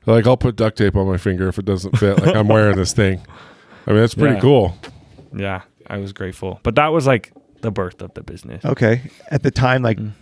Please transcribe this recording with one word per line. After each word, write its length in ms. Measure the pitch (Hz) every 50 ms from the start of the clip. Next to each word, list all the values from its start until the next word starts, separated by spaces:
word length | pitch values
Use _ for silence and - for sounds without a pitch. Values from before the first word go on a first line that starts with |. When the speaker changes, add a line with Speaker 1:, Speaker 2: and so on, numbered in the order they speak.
| -
Speaker 1:
Like, 200 | - 113 117 107
"I'll 100 | 123 127
put 200 | - - 127 110
duct 220 | 107 113 110 - -
tape 180 | 107 101 92
on 100 | 104 95
my 100 | 95 95 87
finger 280 | - 101 92 90 95 92
if 100 | 92 -
it 60 | 98
doesn't 320 | 98 98 92 92 95 - -
fit. 200 | 104 101 98 -
Like, 140 | - 170 185
I'm 140 | 107 107 104
wearing 280 | 110 110 107 104 98
this 160 | 92 92 90 -
thing." 280 | - 104 95 95 90 - - - - - - - _ _ _ - - -
I 40 | - 107
mean, 80 | 107
that's 140 | 117 117 -
pretty 200 | - - - 113
Speaker 2:
Yeah. 60 | 101
Speaker 1:
cool. 360 | 95 131 143 127 101 87 87 - - - - - - _ - - - - -
Speaker 2:
Yeah, 240 | 98 98 98 95 92 - _ _ _ _
I 120 | - - 101
was 140 | 98 98 98
grateful. 460 | - 98 92 92 - - 95 92 - -
But 100 | 120 110
that 120 | - 147 156
was, 180 | 156 165 131
like, 260 | 135 127 110 - - _ _ _ _ _ _
the 100 | - 113
birth 320 | 95 101 92 90 - - -
of 100 | 95 -
the 80 | - -
business. 420 | - - - - - - - -
Speaker 3:
Okay. 380 | 131 131 - 123 110 113 127 127 - - - - -
At 120 | 151 131 -
the 60 | 139 -
time, 300 | - 131 127 127 131 123
like, 160 | 113 110 98
Speaker 2:
Mm. 140 | 107 104 101 _